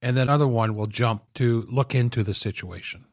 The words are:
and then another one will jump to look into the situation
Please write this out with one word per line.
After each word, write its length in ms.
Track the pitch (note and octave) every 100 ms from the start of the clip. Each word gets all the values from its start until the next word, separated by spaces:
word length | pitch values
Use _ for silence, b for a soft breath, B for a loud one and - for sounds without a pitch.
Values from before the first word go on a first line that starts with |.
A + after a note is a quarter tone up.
and 160 | B2 B2+
then 120 | C3
another 180 | D3 C#3
one 300 | A#2 A2 G#2+
will 100 | G#2
jump 380 | G#2 A#2+ G#2+ -
to 320 | - B2 A#2 A#2
look 260 | B2+ C3
into 280 | C3 A#2+ A#2
the 120 | G#2
situation 720 | - G#2 - F2+ F2+ - G2 -